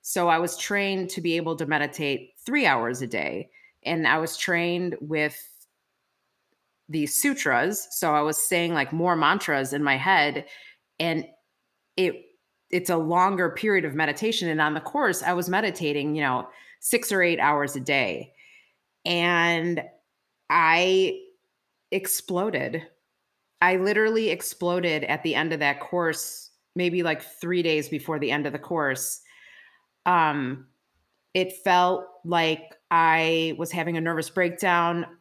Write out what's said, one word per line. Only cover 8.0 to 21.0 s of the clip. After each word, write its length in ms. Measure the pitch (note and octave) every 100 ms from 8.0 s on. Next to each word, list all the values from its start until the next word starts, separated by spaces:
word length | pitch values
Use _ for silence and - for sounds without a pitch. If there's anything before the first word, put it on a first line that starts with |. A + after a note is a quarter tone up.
| E3+ D3+
I 60 |
was 200 | D3+ D#3
saying, 320 | - F3+ E3+
like, 200 | E3 C3+
more 240 | D#3+ F3 E3+
mantras 560 | D3 G3 - C#3+ C3
in 100 | C#3+
my 140 | D3 C3
head. 480 | C#3 F#3+ D3 D3 - - - - _ _
And 280 | E3 E3 - _ _ _ _ _ _ -
it, 260 | F3+ C#3 - _ _ _ _
it's 200 | F3+ F3+
a 80 | E3+
longer 520 | D#3+ F3 F#3 F#3+ F3
period 360 | - A3 G3 D#3
of 100 | C#3
meditation. 540 | D#3 D3 A3 A3 F3
And 100 | D#3
on 140 | D3+
the 80 | D3+
course, 420 | D3+ C#4+ B3+ F3+
I 80 | -
was 180 | F3+ F3
meditating, 680 | F#3 A3 - D#3 D3 C#3+ D3+
you 60 |
know, 280 | C#3+ B2+ - - - -
six 320 | - A#3+ A#3+
or 80 | G3
eight 180 | F3 E3+
hours 380 | C#3+ D3+ C#3+ C#3
a 20 |
day. 540 | C3 C#3 A2+ D2 - _ - - _ _ _ _ -
And 760 | F3 F3 F3 E3+ E3+ E3+ E3+ - - _ _ _ _ _
I 720 | D#3+ D#3+ E3 F3+ F#3+